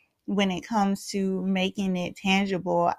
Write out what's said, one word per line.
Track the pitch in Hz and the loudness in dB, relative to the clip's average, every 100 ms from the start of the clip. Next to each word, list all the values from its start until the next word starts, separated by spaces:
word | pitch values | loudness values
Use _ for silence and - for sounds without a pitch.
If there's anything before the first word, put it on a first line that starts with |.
| _ _ - | _ _ -4
when | 202 196 | 0 0
it | - - | -2 -2
comes | 226 196 196 - | 0 2 0 -4
to | 202 190 190 | -2 -2 0
making | 185 190 190 202 190 180 | 0 0 0 -2 -2 -2
it | 180 - | -4 -4
tangible, | 196 190 196 180 180 170 170 | 2 2 2 -2 0 2 2